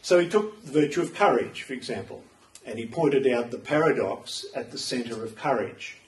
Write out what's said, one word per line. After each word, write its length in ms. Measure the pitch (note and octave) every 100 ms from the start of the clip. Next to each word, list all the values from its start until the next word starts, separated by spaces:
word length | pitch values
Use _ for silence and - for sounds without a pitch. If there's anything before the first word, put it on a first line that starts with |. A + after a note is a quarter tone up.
So 160 | - F3+
he 100 | E3+
took 340 | G#3 - -
the 80 | D3+
virtue 300 | D3 C#3+ F3
of 140 | -
courage, 480 | - G3+ A#2+ - -
for 100 | -
example, 480 | C3 - A#2 - - - _ _ -
and 140 | - A2+
he 80 |
pointed 400 | A2+ - D3+ C#3
out 240 | C3 A#2+ A#2+
the 80 | A#2+
paradox 880 | - D3+ D#3+ A#2 G2 G#2+ - - -
at 160 | C3+ A#2
the 80 | -
centre 460 | - B2+ A#2 A2+
of 120 | A2
courage 640 | - D3 B2 F#2 - - -